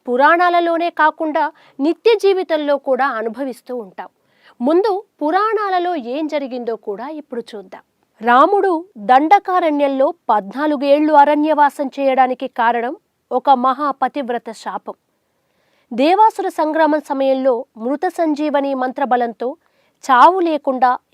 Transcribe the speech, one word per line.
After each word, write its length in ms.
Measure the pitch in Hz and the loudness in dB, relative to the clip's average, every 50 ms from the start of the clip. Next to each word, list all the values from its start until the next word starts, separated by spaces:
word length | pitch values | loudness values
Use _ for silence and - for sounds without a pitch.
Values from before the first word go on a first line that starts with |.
| _ 247 | _ -4
పురాణాలలోనే 800 | 247 247 277 302 339 339 359 349 349 349 349 339 330 320 349 339 | 0 2 4 4 4 4 2 2 2 0 0 0 -2 -2 -2 -2
కాకుండా 640 | - - 302 311 302 - 330 311 294 320 294 311 - _ _ _ _ - | 0 0 0 0 0 -2 -4 -4 -2 -2 -2 -2 -4 _ _ _ _ -4
నిత్య 360 | 277 320 330 - - 440 466 | -4 -4 -4 0 2 2 2
జీవితంలో 640 | 415 - 392 370 381 359 - 320 311 294 285 285 | 4 2 2 0 0 -2 -2 -4 -2 0 -2 -2
కూడా 300 | 277 - 285 254 240 269 | -2 -2 -2 0 0 0
అనుభవిస్తూ 680 | 277 240 220 220 233 214 247 285 262 226 - _ - 247 | -2 -2 -4 -6 -8 -8 -8 -8 -8 -10 -12 _ -12 -12
ఉంటాం. 320 | 247 208 185 - - 180 - _ _ _ _ _ _ _ - _ - | -12 -12 -14 -16 -18 -18 -18 _ _ _ _ _ _ _ -20 _ -4
ముందు 420 | 240 277 330 359 415 440 370 403 440 _ _ _ | -2 0 2 2 2 0 -2 -4 -6 _ _ _
పురాణాలలో 760 | 294 302 349 381 415 453 427 440 415 392 370 359 349 359 349 | -4 -2 0 0 0 0 -2 -2 -2 -2 -2 -2 -2 -4 -4
ఏం 320 | 302 220 240 254 302 320 | -6 -6 -8 -6 -6 -6
జరిగిందో 480 | 302 311 294 277 233 254 247 240 233 226 | -6 -6 -6 -6 -8 -8 -8 -8 -8 -8
కూడా 320 | 214 _ 214 202 196 240 | -8 _ -10 -10 -10 -10
ఇప్పుడు 360 | 294 320 302 285 _ 254 233 226 - 226 | -12 -14 -14 -14 _ -12 -12 -12 -12 -16
చూద్దాం. 260 | 202 190 180 - - - _ _ _ _ _ _ - | -18 -18 -18 -20 -20 -20 _ _ _ _ _ _ -6
రాముడు 640 | 214 233 240 262 302 370 403 403 381 392 359 - 359 392 _ | 0 2 4 6 6 4 4 2 2 0 -2 -2 -6 -10 _
దండకారణ్యంలో 1160 | 226 202 220 254 269 302 320 403 392 - 392 359 359 349 311 294 285 285 277 277 262 269 320 359 _ _ - | -6 0 2 2 2 2 2 0 -2 0 -2 0 0 0 0 0 0 0 0 0 0 0 -2 -2 _ _ -2
పద్నాలుగేళ్లు 840 | 220 214 190 196 220 262 302 311 294 254 285 277 277 302 302 302 302 | -2 -2 -2 -4 -6 -4 -4 -2 -2 -2 2 2 2 4 4 4 6
అరణ్యవాసం 760 | 285 285 285 302 302 302 311 302 294 294 269 - - 285 | 6 6 6 4 2 0 2 2 2 2 2 0 -2 -6
చేయడానికి 600 | 262 - 277 277 269 262 262 254 254 254 - 269 | -6 -6 -2 -2 0 2 2 2 0 0 -4 -8
కారణం 480 | 247 - - 226 233 233 233 233 254 339 440 _ _ _ _ _ - | -8 -4 -2 0 0 0 0 -4 -6 -8 -10 _ _ _ _ _ -6
ఒక 180 | 247 254 240 285 | -4 -2 2 2
మహాపతివ్రత 1000 | 269 240 247 262 254 269 302 285 269 - 262 247 - 240 233 220 240 226 - 233 | 2 4 2 0 0 0 -2 -4 -4 -2 -4 -4 -4 -6 -6 -6 -6 -8 -8 -12
శాపం. 420 | 208 - - 220 185 202 - 220 - - _ _ _ _ _ _ _ _ _ _ _ _ _ _ _ _ _ _ 240 | -16 -12 -10 -10 -10 -10 -10 -14 -16 -16 _ _ _ _ _ _ _ _ _ _ _ _ _ _ _ _ _ _ -4
దేవాసుర 560 | 220 277 320 370 403 427 440 427 - 359 370 | 0 2 2 4 4 4 2 2 0 -6 -6
సంగ్రామం 520 | - - 311 311 311 320 320 294 302 302 - - | -4 -2 -2 -2 0 2 2 2 0 -2 -4 -4
సమయంలో 560 | 277 269 269 269 262 262 262 269 233 233 - - _ | -4 -2 0 0 0 0 0 0 0 0 -4 -10 _
మృత 300 | 220 226 247 294 285 370 | -8 -6 -6 -4 -4 -4
సంజీవని 640 | 370 - - 330 311 294 269 302 302 269 285 277 277 269 | -4 -4 -2 -2 -2 -2 -2 -2 -2 -2 -2 -2 -2 -2
మంత్రబలంతో 840 | 262 254 262 254 285 277 220 247 247 240 233 220 - 233 247 311 - _ _ _ _ _ _ _ _ - - | -4 -4 -4 -4 -4 -2 -2 0 0 -2 -4 -6 -8 -8 -8 -8 -10 _ _ _ _ _ _ _ _ -2 2
చావు 280 | 262 240 269 320 370 381 | 6 8 8 6 6 4
లేకుండా 580 | 339 330 311 285 - 277 262 254 254 247 254 - _ _ | 0 0 -2 -2 -2 -4 -2 0 0 0 0 -2 _ _